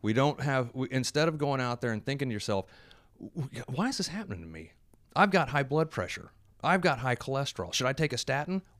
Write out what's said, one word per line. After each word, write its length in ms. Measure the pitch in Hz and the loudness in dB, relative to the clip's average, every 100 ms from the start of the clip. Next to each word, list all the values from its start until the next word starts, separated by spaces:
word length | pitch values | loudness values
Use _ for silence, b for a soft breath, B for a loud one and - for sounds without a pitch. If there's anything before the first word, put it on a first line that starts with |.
We 120 | 107 | 2
don't 280 | 110 139 139 | 4 4 2
have, 300 | 139 135 120 | 0 0 0
we, 140 | 127 131 | -4 -2
instead 340 | 131 123 147 160 | -2 0 2 2
of 120 | 156 | 2
going 220 | 143 135 | -2 0
out 200 | 127 120 | -2 0
there 120 | 123 | 0
and 120 | 107 | -2
thinking 240 | - 139 135 | -2 -2 -2
to 40 | |
yourself, 340 | 107 - 98 - b b b b _ | -2 0 0 -2 b b b b _
"W-, 280 | - - 135 | -10 -6 -6
w-, 160 | - 120 | -6 -6
why 220 | 127 240 | -2 -2
is 80 | - | -2
this 120 | 185 | -4
happening 340 | 180 202 90 | -6 -8 -10
to 40 | 82 | -10
me? 260 | 80 80 _ _ - - - | -14 -14 _ _ -20 -6 2
I've 160 | 202 | 4
got 160 | 190 135 | 4 4
high 160 | 139 | 0
blood 260 | 135 147 160 | 2 2 0
pressure. 400 | - 87 - - - - - | -2 -4 -4 -12 -20 -20 -4
I've 180 | 151 185 | 2 4
got 180 | 170 131 | 4 2
high 180 | 127 120 | 0 0
cholesterol. 560 | - 135 139 - 87 | 0 -2 -2 -4 -2
Should 120 | - 127 | 2 2
I 60 | |
take 200 | 139 156 | 2 0
a 60 | 120 | 0
statin?" 440 | - 139 151 190 b | 0 -2 0 -4 b